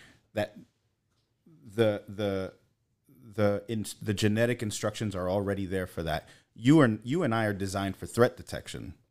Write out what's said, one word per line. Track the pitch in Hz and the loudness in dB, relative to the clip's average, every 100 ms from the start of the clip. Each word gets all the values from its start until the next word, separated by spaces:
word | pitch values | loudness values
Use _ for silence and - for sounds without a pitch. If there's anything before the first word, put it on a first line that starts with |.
| - _ _ | -20 _ _
that | 107 104 - - _ _ _ _ _ _ _ _ 156 127 | -4 -4 -6 -20 _ _ _ _ _ _ _ _ -20 -6
the, | 98 110 104 - | 0 2 0 -6
the, | 101 104 95 92 - _ _ _ _ _ - 117 | -6 -4 -2 -4 -10 _ _ _ _ _ -20 -10
the | 104 104 101 - | 0 2 2 -2
in-, | 113 104 - | -4 -6 -6
the | 107 | -4
genetic | 95 107 107 120 123 | 2 2 4 2 0
instructions | 107 - 104 - 107 92 | -4 -4 -4 -4 -4 -4
are | 90 | -2
already | 98 101 98 92 | 0 0 -2 -2
there | 92 90 | -4 -4
for | - | -4
that. | 80 78 - - _ - | -4 -4 -6 -18 _ 0
You | 117 160 | 6 8
and, | 127 107 | 6 2
you | 120 165 | -4 -2
and | 151 113 | 0 0
I | 110 | 0
are | |
designed | 98 95 98 98 - | -2 -4 -4 -4 -6
for | 87 | -4
threat | - 120 - | 2 2 2
detection. | - 62 - - 57 - _ | -10 -12 -10 -12 -12 -16 _